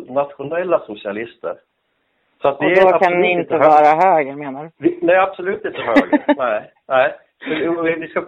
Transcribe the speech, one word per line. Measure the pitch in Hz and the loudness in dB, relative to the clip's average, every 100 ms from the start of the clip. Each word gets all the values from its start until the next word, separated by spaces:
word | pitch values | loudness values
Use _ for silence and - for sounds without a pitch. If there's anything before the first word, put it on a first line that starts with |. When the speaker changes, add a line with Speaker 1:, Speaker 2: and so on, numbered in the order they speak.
| - | -8
Speaker 1:
nationella | 131 143 - 139 165 180 165 | -4 -6 -8 -8 -6 -2 -2
socialister. | - 104 107 101 92 - 85 90 _ _ _ _ _ _ _ _ | -4 -12 -10 -10 -10 -12 -12 -12 _ _ _ _ _ _ _ _
Så | 143 | -2
att | 143 | 0
Speaker 2:
Och | 151 | 2
Speaker 1:
vi | 185 | 4
Speaker 2:
då | |
Speaker 1:
är | 185 | 4
Speaker 2:
kan | |
Speaker 1:
absolut | 170 185 175 | 4 2 2
Speaker 2:
ni | 180 | 0
inte | 175 | 0
Speaker 1:
inte | 165 | -2
höger. | 160 156 | 2 6
Speaker 2:
vara | 151 151 156 190 165 | 6 6 4 4 2
höger, | 139 143 | 0 -8
menar | 143 135 | -12 -12
du? | 160 - 151 | -14 -4 -4
Speaker 1:
Vi, | 175 | -2
nej, | 170 185 | 0 2
absolut | 190 - 175 214 185 | 2 -4 -8 -8 -8
inte | - | -8
höger. | 120 110 - 147 - | 0 0 2 -2 -2
Speaker 2:
<laughs> | - | -2
Speaker 1:
Nej, | 123 107 110 _ - | -2 -4 -8 _ -2
nej. | 131 143 - _ _ - | 0 0 -2 _ _ -8
Vi, | 156 165 170 165 165 | -4 -4 -2 -2 -4
vi | 160 | -6
ska, | 185 | -8